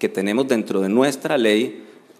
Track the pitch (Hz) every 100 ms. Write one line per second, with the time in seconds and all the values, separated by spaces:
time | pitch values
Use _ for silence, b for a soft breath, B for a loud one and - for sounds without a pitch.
0 | 110 - 98 113 135 117 101 101 95 113
1 | 139 139 156 147 110 107 127 - B B
2 | B -